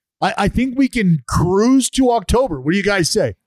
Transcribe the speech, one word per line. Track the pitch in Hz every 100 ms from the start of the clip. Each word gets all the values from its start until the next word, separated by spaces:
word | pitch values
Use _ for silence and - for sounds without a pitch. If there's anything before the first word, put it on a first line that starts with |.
| _ -
"I, | 185 -
I | 202
think | - 262 247
we | 269
can | 247 214 262 -
cruise | - 170 190 226 269 240
to | - 254
October. | 233 180 220 269 147
What | 131
do | 196
you |
guys | 190 202 165
say?" | 214 143 95